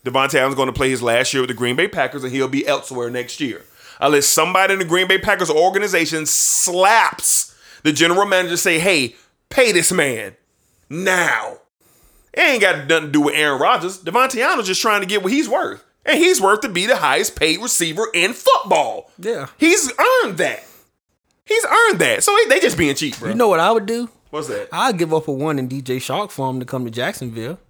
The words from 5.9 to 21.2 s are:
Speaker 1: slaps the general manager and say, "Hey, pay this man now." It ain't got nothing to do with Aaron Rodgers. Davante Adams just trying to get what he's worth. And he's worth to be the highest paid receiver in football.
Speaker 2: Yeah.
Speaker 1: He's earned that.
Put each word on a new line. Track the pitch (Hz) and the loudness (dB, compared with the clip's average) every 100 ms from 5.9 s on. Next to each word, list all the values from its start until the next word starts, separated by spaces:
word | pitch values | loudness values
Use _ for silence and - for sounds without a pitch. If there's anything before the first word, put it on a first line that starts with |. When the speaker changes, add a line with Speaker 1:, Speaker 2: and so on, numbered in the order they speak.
| 180 156 160 151 | 0 0 -2 -2
Speaker 1:
slaps | - - - 185 180 190 226 180 - - - - _ - - | -2 0 0 0 2 4 4 2 -2 -2 -2 -4 _ -20 -4
the | 151 | -2
general | 147 165 180 202 | 2 2 4 2
manager | 185 180 | 2 0
and | 170 | -2
say, | 196 160 | 0 0
"Hey, | 180 170 120 - _ _ _ | 2 0 -2 -8 _ _ _
pay | - 240 | 0 2
this | 175 156 | 2 2
man | 185 143 113 101 _ _ _ _ _ _ | 0 0 -2 -10 _ _ _ _ _ _
now." | 151 190 180 160 113 107 - _ _ _ _ _ _ _ | -4 0 2 2 0 -4 -12 _ _ _ _ _ _ _
It | - | 0
ain't | 339 247 | 2 4
got | 196 151 139 | 2 0 0
nothing | 160 151 | 0 2
to | |
do | 147 | 0
with | 147 | 2
Aaron | 156 151 131 | 0 0 2
Rodgers. | 165 240 175 185 | 2 0 -2 -8
Davante | 170 220 262 233 | -2 0 0 0
Adams | 277 330 185 | 0 0 -2
just | 185 | -2
trying | 233 208 | 0 0
to | 185 | 0
get | 208 | -2
what | 185 | 0
he's | 269 240 | -2 0
worth. | 294 330 - _ _ - | -2 -4 -8 _ _ -2
And | 302 | 2
he's | 349 359 | 4 4
worth | 196 214 | 2 2
to | 208 | -2
be | 175 208 | -4 0
the | 233 | 2
highest | 151 147 214 - | 2 0 -2 0
paid | 156 170 | -2 0
receiver | 233 - 170 156 226 | -4 -2 -2 -4 -4
in | 175 185 | 0 -2
football. | - - 539 196 165 123 - - - | 0 2 2 2 0 0 -4 -14 -12
Speaker 2:
Yeah. | 202 220 135 _ | -8 -6 -8 _
Speaker 1:
He's | 311 403 277 - 453 508 | 2 2 0 2 4 4
earned | 285 170 | 0 -2
that. | 151 110 - - _ _ _ _ | -4 -4 -14 -20 _ _ _ _